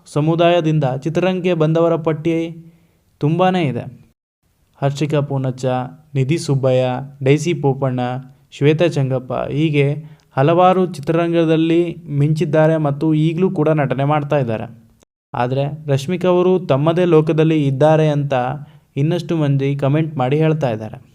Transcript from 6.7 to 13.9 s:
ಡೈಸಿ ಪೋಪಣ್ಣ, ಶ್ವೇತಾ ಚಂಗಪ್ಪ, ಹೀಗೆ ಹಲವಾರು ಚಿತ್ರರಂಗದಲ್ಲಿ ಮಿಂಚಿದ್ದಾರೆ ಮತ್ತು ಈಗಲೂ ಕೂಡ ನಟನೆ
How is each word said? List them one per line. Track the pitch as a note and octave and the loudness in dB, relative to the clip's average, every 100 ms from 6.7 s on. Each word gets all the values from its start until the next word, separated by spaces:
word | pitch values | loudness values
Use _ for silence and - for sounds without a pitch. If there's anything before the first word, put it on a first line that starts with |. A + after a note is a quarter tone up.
| B2+ B2+ B2 C#3 - | 2 0 -2 -8 -2
ಡೈಸಿ | C3 D3 D3 | 2 2 2
ಪೋಪಣ್ಣ, | D#3+ C#3+ C3+ C3+ B2+ B2 B2+ - _ _ | -2 -2 -2 -2 -2 -4 -6 -12 _ _
ಶ್ವೇತಾ | - C#3+ D#3 F3 | -2 2 2 2
ಚಂಗಪ್ಪ, | D3 C3 C3 B2+ | 0 -2 -4 -4
ಹೀಗೆ | B2 B2 C3+ D#3+ D3 C#3+ D3+ D#3 - _ | -6 -4 -2 0 2 0 -2 -10 -20 _
ಹಲವಾರು | - C#3 E3+ F3+ F#3 F#3 | 0 2 4 4 4 0
ಚಿತ್ರರಂಗದಲ್ಲಿ | E3+ C#3 E3 E3+ E3+ D#3+ D#3+ D#3+ E3 E3+ E3+ - | -2 -2 -2 0 0 2 2 2 2 0 -6 -6
ಮಿಂಚಿದ್ದಾರೆ | C#3+ C#3+ D#3 E3+ D3+ D#3 D#3+ | 0 0 0 0 2 2 2
ಮತ್ತು | D3+ D3 D#3+ | 0 0 0
ಈಗಲೂ | D#3 D#3 E3 F#3 | 2 0 2 0
ಕೂಡ | F#3 D3+ | 0 0
ನಟನೆ | D#3 C3+ | 0 0